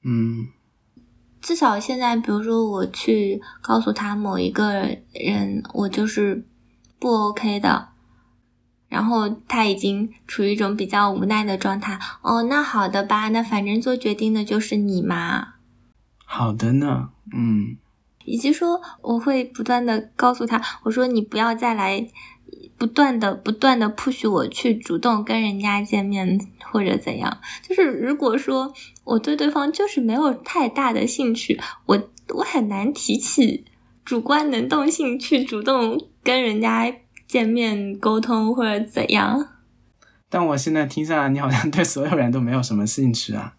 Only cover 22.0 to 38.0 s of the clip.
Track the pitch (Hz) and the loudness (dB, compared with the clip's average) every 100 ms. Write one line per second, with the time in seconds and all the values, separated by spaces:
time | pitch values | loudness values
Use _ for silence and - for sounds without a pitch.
22 | 226 - - - - - - _ 226 233 | -6 -12 -20 -20 -20 -20 -20 _ -2 4
23 | 285 240 208 185 208 214 269 247 214 214 | 4 4 0 -2 -4 2 4 4 2 0
24 | - 254 220 185 120 - 247 220 - 170 | -4 -2 0 0 0 -2 0 0 0 0
25 | 247 220 214 226 214 196 202 202 208 208 | 2 2 0 0 0 -2 -2 -2 0 0
26 | 196 202 185 190 202 - - 220 190 - | 0 0 2 2 0 -14 -4 0 2 0
27 | - - - - - - - 370 339 226 | -2 -4 -6 -8 -14 -16 -4 2 2 2
28 | 240 294 277 233 277 262 262 277 - - | -2 0 2 0 0 -2 -2 -10 -20 -20
29 | - 226 226 294 302 294 285 311 403 403 | -2 0 0 0 0 0 -2 0 0 0
30 | 233 233 302 247 - 349 254 247 262 226 | 0 2 0 0 -4 0 0 0 0 0
31 | 240 - 254 233 - - - - - 202 | -2 0 0 0 -2 -4 -4 -14 2 2
32 | - - _ - - 320 214 196 214 294 | 2 -14 _ -4 0 0 0 -2 -2 -2
33 | - 214 - - 233 - - _ _ _ | -2 0 0 4 4 2 -8 _ _ _
34 | - 240 226 294 302 240 254 311 285 - | -4 -4 2 2 2 0 0 2 2 0
35 | 285 254 - 285 262 214 220 269 226 254 | -2 -2 2 2 2 -4 0 2 2 -2
36 | - _ - 254 247 214 226 226 233 247 | -6 _ 0 2 2 0 2 2 0 -4
37 | _ - _ 254 220 233 233 208 202 202 | _ -20 _ 0 2 2 0 -2 -4 -2